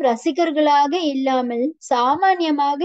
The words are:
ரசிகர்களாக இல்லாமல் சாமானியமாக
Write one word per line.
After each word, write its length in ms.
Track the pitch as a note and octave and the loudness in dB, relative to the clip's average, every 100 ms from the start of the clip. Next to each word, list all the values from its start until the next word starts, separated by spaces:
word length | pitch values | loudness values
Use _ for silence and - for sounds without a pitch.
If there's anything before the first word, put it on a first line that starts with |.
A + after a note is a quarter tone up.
ரசிகர்களாக 920 | C4+ A3+ E4+ D4 E4+ D4 D4+ C#4+ C#4+ E4+ | -2 0 -2 -2 -2 2 2 4 2 0
இல்லாமல் 640 | D#4+ C4+ C4+ C4 B3 A#3 C4 - - | -2 -2 0 0 -2 -2 -4 -4 -4
சாமானியமாக 960 | B3 B3 D4 F#4+ F#4 E4 D4 C#4+ C#4+ | 0 0 2 2 2 0 0 0 0